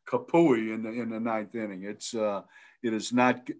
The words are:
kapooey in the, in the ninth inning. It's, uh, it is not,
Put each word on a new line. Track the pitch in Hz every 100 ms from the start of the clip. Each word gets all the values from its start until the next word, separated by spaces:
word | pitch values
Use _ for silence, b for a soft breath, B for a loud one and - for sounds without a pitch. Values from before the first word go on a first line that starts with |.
| -
kapooey | 123 - 170 165 117 110
in | 110
the, | 113
in | 120 113
the | 110
ninth | 117 110 104 117
inning. | 107 92
It's, | 101 107 -
uh, | 113 107 98 - B B B
it | 120
is | 110 98
not, | 123 127 123 - -